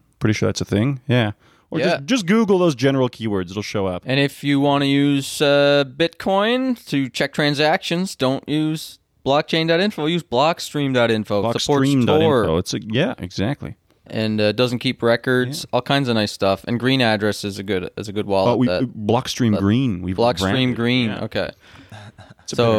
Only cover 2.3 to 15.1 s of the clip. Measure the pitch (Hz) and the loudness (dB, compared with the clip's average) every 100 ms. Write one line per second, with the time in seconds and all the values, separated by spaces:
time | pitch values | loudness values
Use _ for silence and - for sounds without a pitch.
2.3 | 220 208 190 175 123 135 135 127 - 110 | 2 4 4 4 2 2 2 0 -2 -2
3.3 | 101 90 98 104 107 95 90 - 135 139 | -2 -2 -6 -6 -4 -4 -4 -4 0 -2
4.3 | - 143 139 143 143 139 139 143 143 135 | -2 -2 0 2 2 2 2 2 0 -2
5.3 | - 147 143 143 143 139 135 165 - - | -2 2 4 4 2 0 -2 -4 -2 -2
6.3 | 196 214 247 262 240 - 139 180 - 143 | 0 2 0 -2 -4 -4 -2 -2 -2 -4
7.3 | - 147 143 151 180 - 170 190 - 131 | 0 -2 2 0 0 -2 -4 -4 -2 -2
8.3 | 135 - 147 156 156 - - _ _ 135 | -2 -4 -2 -2 -4 -10 -18 _ _ 0
9.3 | 143 - 165 165 165 208 180 151 170 - | 0 2 -2 2 2 0 -2 -2 -2 0
10.3 | 120 151 170 - 151 139 127 117 110 107 | 2 2 0 -6 -4 0 2 2 2 0
11.3 | 104 107 117 - 143 135 139 113 156 160 | 0 0 -2 0 2 4 4 4 4 4
12.3 | 131 90 82 - 120 104 110 202 - 90 | 4 2 0 -2 -6 -4 -2 -2 -4 -10
13.3 | - 98 143 - - _ _ - 113 110 | -4 -4 -4 -10 -14 _ _ -12 -6 -2
14.3 | 107 104 107 123 120 131 120 117 | 0 0 2 0 0 -4 0 0